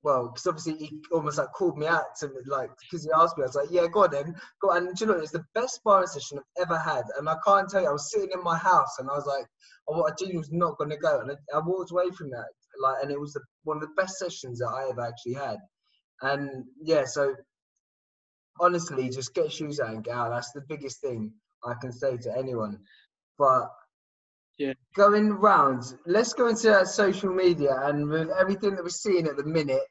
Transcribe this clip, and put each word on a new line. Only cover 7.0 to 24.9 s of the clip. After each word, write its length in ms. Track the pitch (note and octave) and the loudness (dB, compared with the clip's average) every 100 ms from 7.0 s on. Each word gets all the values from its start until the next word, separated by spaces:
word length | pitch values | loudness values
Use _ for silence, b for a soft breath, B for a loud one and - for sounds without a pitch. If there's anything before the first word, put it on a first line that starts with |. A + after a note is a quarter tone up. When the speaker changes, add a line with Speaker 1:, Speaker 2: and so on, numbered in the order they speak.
| A2+ C#3 | -4 -6
Speaker 1:
And 100 | D3+ | -4
I 80 | D#3+ G3+ | 0 4
can't 240 | G3 F#3 | 4 4
tell 120 | G3 | 0
you, 80 | E3+ | 0
I 20 | |
was 200 | C#3+ - | -2 -2
sitting 200 | A3 F#3+ | -4 -2
in 100 | F#3 | -4
my 140 | F3 E3 | -2 0
house 400 | F#3 F3 D3+ - | 4 4 4 -6
and 100 | F3 | -6
I 40 | |
was 120 | D3 C#3+ | -6 -4
like, 200 | C#3 A#2+ _ b b - | -6 -6 _ b b -6
I, 80 | D#3+ | -2
wa-, 100 | D#3 | -2
I 40 | |
genuinely 260 | D#3 F#3+ F3 | -2 -6 -6
was 140 | C#3+ | -4
not 260 | E3 E3+ D3 | -2 -2 -2
gonna 200 | D3+ D3+ | -6 -2
go. 220 | D#3+ C#3+ | 0 0
And 120 | A#2+ | -2
I, 260 | C#3+ - D3 | -10 -4 -4
I 20 | |
walked 320 | E3+ F#3+ F3 | -2 -4 -2
away 180 | F3 F3+ | -2 -2
from 180 | F#3 D3+ | -4 -12
that, 180 | B2 G#2+ _ _ - | -12 -14 _ _ -2
like, 240 | C3 C3 | -2 0
and 80 | C#3 | -4
it 80 | C#3+ | -6
was 140 | D3 | -8
the, 80 | C#3+ - _ | -12 -14 _
one 140 | D3+ D3+ | -6 -6
of 40 | |
the 120 | D3+ - | -4 -4
best 200 | F#3+ - | -4 -4
sessions 400 | F3+ - C3 A#2 | -8 -8 -12 -6
that 100 | A#2+ | -6
I 200 | A#2+ - | -4 -6
ever 120 | - | -6
actually 320 | A#2+ - A#2+ | -8 -8 -8
had. 240 | C3 C3+ A2+ F#2+ _ _ _ _ _ | -6 -6 -10 -14 _ _ _ _ _
And, 440 | C3 C#3 C#3 C3+ B2 - | -2 -2 -4 -10 -14 -12
yeah, 220 | D#3 D#3 B2+ | 2 2 2
so 300 | D3+ C#3 C3+ _ _ _ _ _ _ _ _ _ _ _ - | 0 -2 -2 _ _ _ _ _ _ _ _ _ _ _ 2
honestly, 500 | F3 F3 - C3+ B2+ | 4 4 -2 -2 -2
just 240 | B2+ B2+ | -4 -6
get 100 | - | -2
your 80 | D#3 | -2
shoes 280 | - D3+ D3 | -2 -6 -4
out 100 | A#2 | -4
and 140 | A2 | -4
get 120 | A2+ A#2+ | -6 -4
out. 140 | A#2 | -2
That's 220 | A#2+ A#2+ | -4 -6
the 80 | C#3+ C#3 | -14 -12
biggest 340 | D3+ C3+ - | -10 -10 -8
thing 320 | C#3 A#2 G#2+ - _ _ A#2+ | -8 -6 -8 -12 _ _ -10
I 80 | A#2 | -8
can 100 | C3 | -10
say 260 | B2 C#3 B2 | -4 -4 -4
to 200 | A#2 A#2+ | -6 -4
anyone. 420 | C3 A#2 G#2+ F#2+ b b b _ _ _ | -4 -4 -6 -8 b b b _ _ _
But 320 | C#3 B2+ A#2 - _ _ _ _ _ _ _ _ | 4 4 2 -12 _ _ _ _ _ _ _ _
Speaker 2:
Yeah. 160 | C#3 C3 _ | -4 -4 _